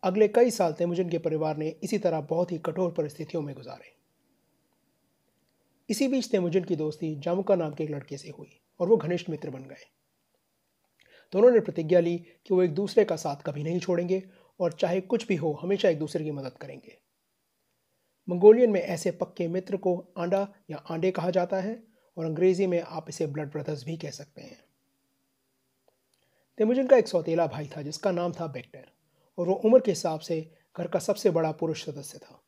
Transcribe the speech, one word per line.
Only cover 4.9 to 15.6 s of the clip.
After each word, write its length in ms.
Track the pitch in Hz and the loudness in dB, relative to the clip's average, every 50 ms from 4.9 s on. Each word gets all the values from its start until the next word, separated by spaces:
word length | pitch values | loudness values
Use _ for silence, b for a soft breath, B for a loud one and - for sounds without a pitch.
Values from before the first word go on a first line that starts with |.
| _ _ _ _ _ _ _ _ _ _ _ _ _ _ _ _ _ _ _ - | _ _ _ _ _ _ _ _ _ _ _ _ _ _ _ _ _ _ _ -6
इसी 180 | 214 - 277 | -2 -2 0
बीच 220 | 262 269 262 - - | 0 0 -2 0 0
तेमुजिन 340 | - 196 180 175 160 190 170 | 0 0 0 2 0 0 0
की 120 | - 180 | 0 -2
दोस्ती 400 | 151 156 156 151 - 175 156 156 | -2 -2 -4 -4 -4 -6 -6 -6
जामुका 400 | 143 143 170 175 190 190 - 196 | -6 -4 -2 -2 -2 2 2 2
नाम 180 | 180 165 151 143 | 2 2 -4 -4
के 100 | - 156 | -6 -6
एक 60 | 147 | -6
लड़के 280 | 147 143 - - 143 | -6 -10 -10 -12 -16
से 120 | 139 - - | -14 -14 -18
हुई 320 | 143 - 151 - _ _ _ _ _ _ | -18 -18 -20 -20 _ _ _ _ _ _
और 80 | 175 | 4
वो 100 | 180 226 | 4 4
घनिष्ठ 320 | 185 143 160 175 170 175 - | 4 4 -2 -4 -4 -4 -8
मित्र 200 | 156 147 - 147 | -8 -8 -8 -10
बन 140 | 131 131 135 | -12 -12 -14
गए। 240 | 135 139 - - _ _ _ _ _ _ _ _ _ _ _ _ _ _ _ _ _ _ _ _ _ _ b b b b b b b - | -16 -18 -20 -20 _ _ _ _ _ _ _ _ _ _ _ _ _ _ _ _ _ _ _ _ _ _ b b b b b b b 2
दोनों 180 | 190 226 254 | 6 6 8
ने 80 | 247 220 | 8 6
प्रतिज्ञा 400 | 202 202 - 175 160 156 180 175 | 2 2 -4 -4 0 4 4 4
ली 180 | 170 170 175 | 4 4 -2
कि 360 | 170 170 - - _ _ - 190 | -4 -6 -12 -20 _ _ 0 2
वो 100 | 185 180 | 2 2
एक 100 | 175 147 | 2 0
दूसरे 320 | 180 208 196 - 226 202 | -2 -4 2 4 2 4
का 100 | 214 170 | 4 0
साथ 200 | 156 - 156 143 | -4 -4 -6 -6
कभी 280 | 143 - - 139 147 147 | -4 -8 -8 -8 -6 -6
नहीं 160 | 160 175 180 | -4 -4 -4
छोड़ेंगे 500 | 170 - 180 170 175 175 190 190 190 b b b b b b - | -2 0 -2 0 0 0 -2 -2 -2 b b b b b b -4
और 140 | 185 170 160 | -4 -4 0
चाहे 280 | - - 170 175 190 | -2 -2 0 0 -2
कुछ 260 | 185 190 247 226 233 | -2 -2 -2 -2 0
भी 80 | - 196 | -2 -2
हो, 180 | 151 151 160 147 147 | 0 0 -2 -4 -4